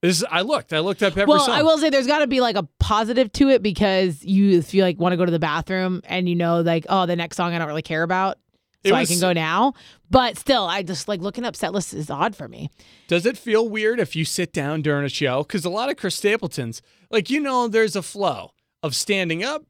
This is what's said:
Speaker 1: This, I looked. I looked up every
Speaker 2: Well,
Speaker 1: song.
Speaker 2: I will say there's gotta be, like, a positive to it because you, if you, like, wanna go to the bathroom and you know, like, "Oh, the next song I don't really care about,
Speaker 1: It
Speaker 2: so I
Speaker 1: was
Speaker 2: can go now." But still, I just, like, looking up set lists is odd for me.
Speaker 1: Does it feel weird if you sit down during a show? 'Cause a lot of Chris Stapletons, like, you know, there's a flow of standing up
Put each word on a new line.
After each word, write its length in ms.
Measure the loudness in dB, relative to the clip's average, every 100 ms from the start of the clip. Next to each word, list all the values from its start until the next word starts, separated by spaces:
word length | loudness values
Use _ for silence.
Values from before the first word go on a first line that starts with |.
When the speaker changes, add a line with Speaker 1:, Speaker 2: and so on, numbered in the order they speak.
Speaker 1:
This, 200 | 2 0 0
I 120 | -2
looked. 320 | 0 -2 -2
I 60 | -2
looked 220 | -2 0
up 120 | 0 2
every 80 | 4
Speaker 2:
Well, 140 | 4 4
Speaker 1:
song. 100 | 2
Speaker 2:
I 80 |
will 160 | 4 4
say 100 | 4
there's 160 | 2 2
gotta 220 | 0 2
be, 120 | 2
like, 160 | 0 0
a 120 | -4 _
positive 520 | 0 0 0 2 0
to 160 | 4 4
it 140 | 6
because 600 | 2 2 2 4 2 -2
you, 360 | 0 4 6 4
if 160 | 4 2
you, 80 |
like, 160 | 2 2
wanna 180 | 0 2
go 80 | 0
to 60 |
the 80 | 0
bathroom 600 | 0 -2 -4 -4 -2 -4 -4
and 240 | -4 -2
you 60 | 0
know, 260 | 0 2
like, 240 | 2 0 0
"Oh, 200 | 0 0
the 80 | -2
next 220 | -4 -4
song 180 | -4 -2
I 20 |
don't 100 | -4
really 140 | -6
care 220 | -4 -4
about, 340 | -2 0 -2 -4 _ _ _ _
Speaker 1:
It 60 | 2
Speaker 2:
so 60 | 2
I 40 |
Speaker 1:
was 80 | 2
Speaker 2:
can 100 | 2
go 140 | 2
now." 400 | 2 0 2 0 0 -16 -20 _
But 260 | 2 2 -4
still, 280 | 0 0 2
I 180 | -4
just, 240 | -4 -8 -6
like, 140 | -6
looking 240 | -6 -6 -8
up 100 | -6
set 180 | -4
lists 220 | -4 -6 -8
is 160 | -8
odd 240 | -2 -4 -4
for 120 | -16
me. 220 | -12 -14 _ _ _ _
Speaker 1:
Does 180 | 0 0
it 140 | -2
feel 280 | 0 0 0
weird 320 | 0 0 0
if 160 | -2 -2
you 80 |
sit 300 | -4 -4 -4
down 300 | -4 -4 -2
during 200 | -2 0
a 60 | -2
show? 340 | -2 -2 0
'Cause 220 | -2 -4 -4
a 40 |
lot 180 | -4 -4
of 80 | -4
Chris 160 | -6 -2
Stapletons, 680 | 0 0 -4 -6 -8 -8 _ _ _
like, 220 | -2 0
you 80 | -2
know, 280 | 0 0 0
there's 280 | 2 0 0
a 80 |
flow 480 | -8 -4 -4 -4 -10 _ _ _
of 120 | -6 -6
standing 480 | -2 0 0 -2
up 200 | -4 -6 _